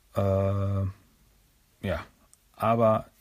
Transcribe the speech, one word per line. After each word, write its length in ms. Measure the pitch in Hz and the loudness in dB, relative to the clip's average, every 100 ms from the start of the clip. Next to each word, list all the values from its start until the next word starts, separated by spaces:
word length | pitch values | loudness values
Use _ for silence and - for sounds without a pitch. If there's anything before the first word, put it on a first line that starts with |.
| _ - | _ -2
Äh, 40 | |
ja, 1800 | 98 95 98 98 98 98 98 - _ _ _ _ _ _ _ _ 98 - - _ _ _ _ - | 0 0 0 -2 -2 -2 -4 -8 _ _ _ _ _ _ _ _ -6 -6 -10 _ _ _ _ -4
aber 540 | 110 117 113 110 - _ | 0 4 4 2 -2 _